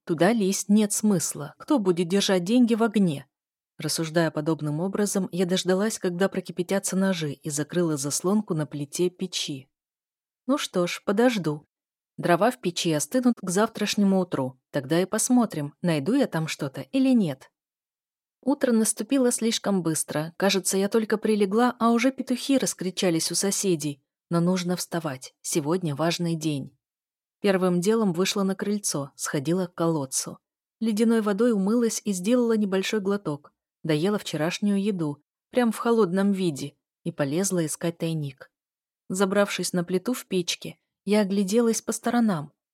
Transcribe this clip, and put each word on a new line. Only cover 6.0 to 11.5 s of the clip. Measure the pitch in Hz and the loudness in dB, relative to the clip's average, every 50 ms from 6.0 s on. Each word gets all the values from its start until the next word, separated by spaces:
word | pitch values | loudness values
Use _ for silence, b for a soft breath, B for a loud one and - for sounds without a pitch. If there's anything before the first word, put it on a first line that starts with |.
| - 185 175 170 196 190 | -4 -4 0 0 0 0
прокипятятся | - 190 - - 170 - 175 - 190 196 - - 185 | 0 -4 -8 -8 -6 -6 -4 -2 -2 -2 -2 -2 0
ножи, | 190 190 190 185 165 156 143 | 0 2 0 0 -2 -4 -6
и | - - - 160 | -6 -8 -8 -6
закрыла | 143 147 147 - 170 180 175 160 156 | -4 -4 -4 -2 0 0 0 0 0
заслонку | 139 135 143 135 - - 180 208 214 208 - 180 | -2 -2 -4 -4 -2 0 0 0 0 0 -2 -2
на | 156 151 | -4 -4
плите | - - 143 147 - - - 175 180 | -4 -6 -8 -8 -6 -4 -2 -2 -2
печи. | 180 - 185 180 - - - - 143 131 131 _ _ _ _ _ _ _ _ _ _ _ _ _ _ _ - | -2 -4 -8 -6 -6 -6 -6 -6 -8 -10 -12 _ _ _ _ _ _ _ _ _ _ _ _ _ _ _ -4
Ну | 247 277 294 | -2 -2 -2
что | - - - 185 175 | -2 -2 0 0 0
ж, | 175 - - - | 0 -2 -6 -4
подожду. | - 208 208 240 254 233 202 160 151 | -2 2 4 4 4 2 2 -2 -2